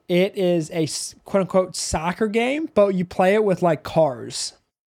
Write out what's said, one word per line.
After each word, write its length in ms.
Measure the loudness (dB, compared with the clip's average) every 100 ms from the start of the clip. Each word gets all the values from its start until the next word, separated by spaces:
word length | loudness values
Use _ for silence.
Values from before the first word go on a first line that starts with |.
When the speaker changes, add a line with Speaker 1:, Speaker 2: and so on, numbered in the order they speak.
| -2
Speaker 1:
it 280 | 0 2 0
is 340 | 0 0 -2
a 140 | -4
s-, 300 | -4 -4 -10 -14
quote 180 | -4 -2
unquote 320 | 2 0 0 -6
soccer 520 | -6 -4 -4 -2 -2
game, 400 | 0 -2 -2 -2
but 200 | 2 2
you 100 | 2
play 300 | -4 2 2
it 100 | 4
with, 180 | 2 2
like, 200 | 2 0
cars. 720 | 0 2 2 0 -10 -8 -10 _
Speaker 2:
<laughs> 40 | _ _ _